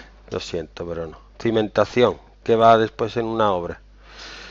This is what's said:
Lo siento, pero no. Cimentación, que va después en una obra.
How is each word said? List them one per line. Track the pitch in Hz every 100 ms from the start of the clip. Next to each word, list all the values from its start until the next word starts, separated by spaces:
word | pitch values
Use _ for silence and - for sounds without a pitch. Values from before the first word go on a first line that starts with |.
| - - -
Lo | 92
siento, | - 87 80 - 87
pero | 82 80
no. | - - -
Cimentación, | 117 110 107 - 104 123 117 82 - _
que | - 113
va | 113 113
después | 110 - 113 120
en | 113
una | 113 107
obra. | 90 85 - - - - - - - -